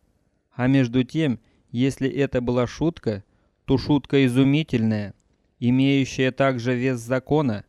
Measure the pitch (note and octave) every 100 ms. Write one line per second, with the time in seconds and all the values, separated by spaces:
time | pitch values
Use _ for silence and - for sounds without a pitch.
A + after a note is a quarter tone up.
0 | _ _ _ _ _ - B2+ C3+ B2 B2
1 | B2 D#3 D#3 A2+ _ _ _ A#2 C3+ C3
2 | C3 B2 C3+ C3 B2 B2 A#2+ - D3+ E3
3 | - G2+ - _ _ _ - C3 - C#3+
4 | - C#3+ C3+ B2 C3+ C#3+ D#3+ A#2+ A2 G#2+
5 | G2+ - _ _ _ - B2 B2+ C3+ C#3
6 | C3 - C3 B2+ C#3 B2+ A#2 B2 B2+ B2+
7 | A#2 B2+ - D3 C#3+ G#2